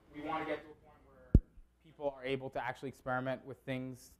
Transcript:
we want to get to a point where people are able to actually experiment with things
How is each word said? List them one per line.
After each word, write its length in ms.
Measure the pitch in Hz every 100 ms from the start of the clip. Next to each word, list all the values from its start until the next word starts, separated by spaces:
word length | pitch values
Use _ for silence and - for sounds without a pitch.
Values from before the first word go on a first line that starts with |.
| -
we 80 | 147
want 220 | 147 156
to 20 | 156
get 160 | 151
to 60 | -
a 40 | - -
point 140 | - -
where 240 | - - - - - - _
people 300 | 165 151 143 135
are 60 | 127
able 240 | 135 131
to 120 | 135
actually 260 | 120 131 139
experiment 560 | - - 127 131 127 135
with 120 | -
things 520 | - 127 131 123 -